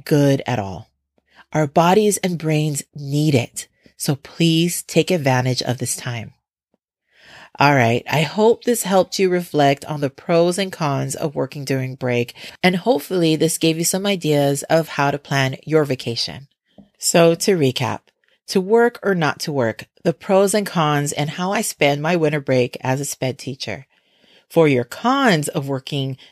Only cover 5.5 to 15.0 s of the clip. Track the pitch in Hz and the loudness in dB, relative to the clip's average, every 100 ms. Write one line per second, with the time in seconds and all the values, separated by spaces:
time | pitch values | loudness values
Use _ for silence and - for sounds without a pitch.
5.5 | 127 - 123 127 - - 120 110 _ _ | -2 -4 -4 -6 -8 -8 -10 -12 _ _
6.5 | _ _ _ _ _ _ _ - - - | _ _ _ _ _ _ _ -20 -20 -14
7.5 | - 139 139 117 117 - 127 151 185 220 | 0 2 4 4 0 -2 -2 -2 2 2
8.5 | 226 - 233 180 190 180 - 190 180 175 | 2 0 -2 2 2 2 0 0 0 -2
9.5 | 151 143 139 - 151 143 - - 170 170 | 2 2 2 -4 -6 -6 -6 -2 2 2
10.5 | 175 196 - 156 135 135 135 156 143 135 | 0 -4 -4 -4 -2 -4 -4 -6 -4 -6
11.5 | 147 135 135 131 127 127 120 120 - - | -6 -4 -4 -4 -6 -2 -2 -2 -8 -20
12.5 | - 180 185 220 277 - 185 165 156 160 | -2 0 0 0 -2 0 0 2 2 0
13.5 | - 160 160 170 190 202 196 156 147 143 | 2 0 0 -2 -2 -2 -2 0 2 2
14.5 | 139 - 160 156 - | 0 0 0 0 -2